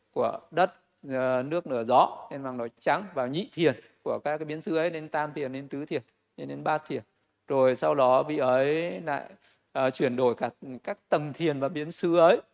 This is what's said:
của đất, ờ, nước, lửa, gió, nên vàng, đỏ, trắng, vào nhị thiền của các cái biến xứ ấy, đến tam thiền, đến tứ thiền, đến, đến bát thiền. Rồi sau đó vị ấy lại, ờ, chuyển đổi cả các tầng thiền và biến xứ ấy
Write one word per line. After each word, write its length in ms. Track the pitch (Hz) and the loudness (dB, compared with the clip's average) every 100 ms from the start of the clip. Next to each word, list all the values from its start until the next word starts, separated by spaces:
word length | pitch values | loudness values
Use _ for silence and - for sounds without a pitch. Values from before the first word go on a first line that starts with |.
| _ | _
của 280 | - 117 - - | -2 -2 -4 -6
đất, 220 | 160 190 - _ _ 147 | 0 0 -2 _ _ -8
ờ, 340 | 131 127 127 135 | -2 0 0 -2
nước, 200 | 170 160 | -4 -4
lửa, 160 | 123 | -4
gió, 440 | 117 127 - - - | 4 6 6 2 -12
nên 100 | 143 | -10
vàng, 160 | 135 127 | -8 -8
đỏ, 100 | 117 - | -8 -4
trắng, 260 | - 151 202 | 0 0 -2
vào 140 | 156 123 | -6 -4
nhị 220 | 156 233 | -4 -6
thiền 220 | - 156 117 - _ | 0 2 2 -4 _
của 160 | 147 117 | -6 -4
các 180 | 147 151 | -4 -6
cái 80 | 151 | -6
biến 160 | 156 | -8
xứ 160 | 156 160 | -4 -2
ấy, 120 | 170 | -2
đến 200 | 160 151 | -4 -6
tam 240 | 156 151 | -4 -4
thiền, 180 | 147 135 | -4 -8
đến 160 | 135 139 | -8 -10
tứ 180 | 139 151 | -10 -6
thiền, 160 | 147 - _ _ - | -8 -8 _ _ -14
đến, 100 | 139 | -12
đến 160 | 143 | -6
bát 180 | 147 156 - | -2 -4 -4
thiền. 160 | 131 - _ _ _ - | -8 -10 _ _ _ -2
Rồi 280 | 135 131 127 | 2 4 4
sau 200 | 160 147 | 2 4
đó 280 | 127 131 | 4 4
vị 140 | 139 156 | 2 0
ấy 640 | 127 127 139 160 175 185 | 2 2 2 0 -2 -6
lại, 220 | 165 143 - - _ _ _ | -6 -6 -8 -18 _ _ _
ờ, 180 | 135 131 | -2 0
chuyển 260 | - 139 123 | 0 0 2
đổi 200 | 127 113 | 2 2
cả 140 | 120 - 135 127 | -4 -6 -14 -12
các 140 | - 202 _ | -10 -12 _
tầng 240 | 165 147 | -2 -2
thiền 260 | 135 165 139 | -2 -2 0
và 100 | 135 | -2
biến 220 | 151 151 | -4 -8
xứ 260 | - 175 170 | -4 0 6
ấy 240 | 170 233 - | 6 6 0